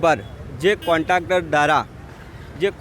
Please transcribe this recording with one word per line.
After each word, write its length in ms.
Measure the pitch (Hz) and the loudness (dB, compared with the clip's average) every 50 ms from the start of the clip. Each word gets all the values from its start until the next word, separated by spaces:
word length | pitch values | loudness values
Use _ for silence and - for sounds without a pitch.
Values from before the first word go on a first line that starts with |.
પર 180 | 170 165 151 147 - - - - - - - 127 | 2 2 2 2 0 -10 -14 -14 -14 -12 -8 0
જે 100 | 151 190 208 202 | 2 2 2 2
કોન્ટ્રાક્ટર 600 | - 175 165 160 156 156 180 180 170 156 185 180 170 156 | 2 2 2 2 4 2 2 2 2 2 0 0 0 2
દ્વારા 320 | 151 147 147 147 156 135 104 - - - - - - - - - - - - - - - | 2 2 4 4 4 2 2 -2 -8 -16 -18 -18 -18 -18 -18 -18 -18 -16 -16 -16 -6 -2
જે 120 | 170 202 - - | -2 -2 -2 0